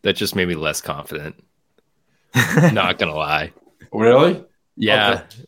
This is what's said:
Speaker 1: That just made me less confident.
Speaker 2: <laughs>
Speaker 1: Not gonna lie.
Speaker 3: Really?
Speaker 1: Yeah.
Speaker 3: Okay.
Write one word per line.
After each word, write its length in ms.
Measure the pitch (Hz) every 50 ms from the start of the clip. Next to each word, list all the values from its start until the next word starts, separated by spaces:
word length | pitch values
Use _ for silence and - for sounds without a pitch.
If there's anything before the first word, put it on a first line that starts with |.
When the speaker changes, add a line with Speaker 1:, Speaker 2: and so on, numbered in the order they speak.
Speaker 1:
That 140 | - 104 95
just 180 | - 107 95 -
made 140 | 101 92 87
me 60 | 85
less 260 | 78 78 76 76 -
confident. 600 | - - 73 73 71 - 73 73 73 78 - _ _ _ _ _ _ _ _ _ _ _ _ _ _ _ _ _ _ _ -
Speaker 2:
<laughs> 380 | 127 123 - - - 165 165
Speaker 1:
Not 260 | 117 104 92 90 92 -
gonna 180 | 101 82 76
lie. 360 | 76 78 73 76 76 76 - _ _ _ _ _ _ - _
Speaker 3:
Really? 520 | - 107 110 117 123 135 156 180 185 175 - _ _ _ _ _ _
Speaker 1:
Yeah. 360 | - 110 107 104 110 104 101
Speaker 3:
Okay. 320 | 98 90 - _ - - -